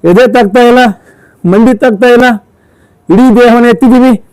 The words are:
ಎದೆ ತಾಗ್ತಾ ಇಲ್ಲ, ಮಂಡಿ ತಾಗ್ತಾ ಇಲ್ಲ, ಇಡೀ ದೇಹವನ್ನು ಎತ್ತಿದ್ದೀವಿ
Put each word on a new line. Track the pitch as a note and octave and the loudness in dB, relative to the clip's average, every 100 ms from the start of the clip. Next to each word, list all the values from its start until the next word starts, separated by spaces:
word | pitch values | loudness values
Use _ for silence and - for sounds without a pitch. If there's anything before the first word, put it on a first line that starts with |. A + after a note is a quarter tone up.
| D#3+ | 0
ಎದೆ | F3+ B3+ B3 | 0 0 0
ತಾಗ್ತಾ | G#3 G#3+ A#3+ | -2 0 0
ಇಲ್ಲ, | B3 B3 F#3+ _ _ _ _ F3 | 0 -2 -4 _ _ _ _ -4
ಮಂಡಿ | F#3+ A3+ B3 | 0 0 0
ತಾಗ್ತಾ | B3+ G3+ B3 A#3+ | -4 -2 0 0
ಇಲ್ಲ, | B3+ A3 _ _ _ _ _ _ _ | 0 -4 _ _ _ _ _ _ _
ಇಡೀ | F#3 B3+ A3 | 0 2 2
ದೇಹವನ್ನು | A#3+ A#3 A#3+ | 2 2 0
ಎತ್ತಿದ್ದೀವಿ | A#3 B3+ B3 B3+ A3+ - | 0 0 2 0 -2 -6